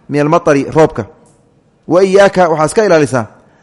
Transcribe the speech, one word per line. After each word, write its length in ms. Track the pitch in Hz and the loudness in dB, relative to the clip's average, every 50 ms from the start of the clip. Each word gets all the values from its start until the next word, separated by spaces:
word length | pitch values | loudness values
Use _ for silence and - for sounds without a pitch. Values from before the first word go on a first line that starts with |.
| _ - | _ -8
min 120 | 135 147 | -4 -4
almatari, 440 | 147 151 165 170 - 160 147 139 131 | -2 0 -2 0 0 0 0 0 -2
roobka. 420 | 110 120 156 156 - - - 104 - - _ _ _ _ _ _ _ _ _ _ _ _ _ _ | -2 0 0 0 0 0 -6 -12 -12 -16 _ _ _ _ _ _ _ _ _ _ _ _ _ _
Wa 160 | - 151 180 196 | -2 0 0 2
iyaaka, 460 | 190 185 196 202 190 - 185 180 160 | 2 4 4 2 2 2 2 0 0
waxaa 180 | 160 151 156 | 0 0 -2
iska 180 | 151 - 226 214 | -2 0 -2 0
ilaalisaa, 420 | 196 170 156 147 113 127 123 107 - - _ _ _ _ _ | 2 2 0 0 0 -2 -4 -6 -8 -12 _ _ _ _ _